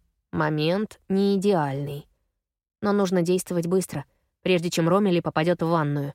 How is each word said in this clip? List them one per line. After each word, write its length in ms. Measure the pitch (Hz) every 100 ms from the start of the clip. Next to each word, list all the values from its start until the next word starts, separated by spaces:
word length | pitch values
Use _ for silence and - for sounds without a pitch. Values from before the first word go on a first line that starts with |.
| _ _ _
Момент 680 | 170 151 151 156 190 220 - -
не 260 | 190 202 196
идеальный. 720 | 202 180 143 139 143 147 - _ _ _ _ _ _ _
Но 120 | 208
нужно 280 | 202 190 185
действовать 460 | 170 185 - 175 170
быстро, 380 | 190 - 147 - _ _ _
прежде 280 | 185 180 170
чем 180 | 175 165
Ромили 320 | 190 208 170
попадёт 420 | 160 156 165 175
в 60 | 165
ванную. 460 | 170 147 143 143